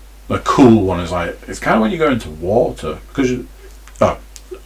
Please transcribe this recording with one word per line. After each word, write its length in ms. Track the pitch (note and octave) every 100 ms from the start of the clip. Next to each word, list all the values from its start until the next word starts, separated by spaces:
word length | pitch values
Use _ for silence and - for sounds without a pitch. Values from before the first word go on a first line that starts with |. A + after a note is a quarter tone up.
| - - -
a 80 | -
cool 440 | - - B2 A2
one 160 | F#2+ F2
is, 120 | E2+
like, 280 | F2 E2+ - -
it's 120 | -
kinda 220 | D#3 G#3+
when 100 | G#3+
you 60 | F3
go 140 | D3+
into 180 | A#2+ D#2+
water, 720 | D#2 F2 A#2 - - D#2 D2+ -
because 240 | - B2+
you, 160 | B2 - - - - - -
oh, 200 | G#2 - - - - -